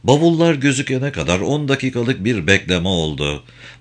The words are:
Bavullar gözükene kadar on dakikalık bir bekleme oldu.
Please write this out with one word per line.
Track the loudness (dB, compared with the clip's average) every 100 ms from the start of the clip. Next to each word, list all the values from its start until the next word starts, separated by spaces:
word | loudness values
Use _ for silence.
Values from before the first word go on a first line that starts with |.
Bavullar | 2 4 4 4 2
gözükene | 2 0 0 -2 -4 -4
kadar | -4 -2 0
on | 0 -2 0
dakikalık | -2 -2 -2 -2 -2 -2
bir | 0 2
bekleme | 0 2 -2 0
oldu. | 0 -2 -2 -4 -6 -10 -20 -20 -10